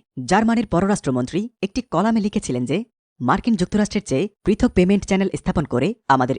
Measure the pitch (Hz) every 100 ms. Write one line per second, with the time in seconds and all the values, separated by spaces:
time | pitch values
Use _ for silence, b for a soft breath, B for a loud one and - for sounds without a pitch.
0 | _ - 123 190 226 233 220 170 196 202
1 | 151 127 127 170 226 - 196 - - 160
2 | 214 226 202 - - 127 123 170 247 _
3 | _ - 123 190 240 196 180 208 208 -
4 | - 135 202 _ - 220 247 - 180 202
5 | - 190 190 - - 180 147 120 160 240
6 | - 131 127